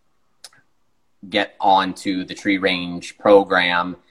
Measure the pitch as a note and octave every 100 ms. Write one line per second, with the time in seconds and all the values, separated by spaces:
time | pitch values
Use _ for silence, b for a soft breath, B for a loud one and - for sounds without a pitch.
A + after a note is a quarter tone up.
0 | _ _ _ _ - _ _ _ _ _
1 | _ _ G2 G2+ G2+ - G#2 F#2+ F#2 F2+
2 | G2 F#2 F#2 G#2 G#2+ G2 F#2+ F2+ F2 F2
3 | - - G#2+ G2+ F#2+ F#2+ F2+ F2 F2+ F2+
4 | _